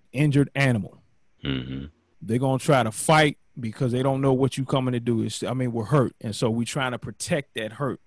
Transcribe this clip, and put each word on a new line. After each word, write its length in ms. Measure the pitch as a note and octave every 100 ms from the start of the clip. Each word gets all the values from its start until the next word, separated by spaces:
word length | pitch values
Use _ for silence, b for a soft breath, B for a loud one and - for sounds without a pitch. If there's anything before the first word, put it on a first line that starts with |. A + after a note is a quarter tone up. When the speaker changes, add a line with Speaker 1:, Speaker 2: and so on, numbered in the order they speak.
| _
Speaker 1:
injured 380 | B2 D3+ C#3 C#3 C#3
animal. 460 | C3+ A#2 F#2+ - _ _ _ _
Speaker 2:
Mm-hmm. 440 | - C2 B1+ C2+ C#2+ _ _ _
Speaker 1:
They're 160 | - A#2
gonna 200 | C3+ C3
try 240 | - C#3
to 80 | A2
fight 460 | - - D#3 D3+ - _ -
because 360 | A2+ - C3
they 100 | B2
don't 160 | C3+ C3+
know 140 | C#3
what 240 | C3 C3+ -
you 80 | C3
coming 260 | C#3 B2+
to 80 | B2
do. 220 | A#2 A#2
It's, 200 | A2 -
I 120 | F#2+
mean, 180 | B2+ B2+
we're 140 | A#2 A#2
hurt. 300 | D3 A#2 -
And 160 | A2+ G#2
so 140 | B2
we're 160 | A2+ A#2
trying 260 | D3+ C3
to 80 | A#2+
protect 540 | - G#2 - E3+ -
that 200 | A#2+ A2
hurt. 280 | A2+ C#3 G2+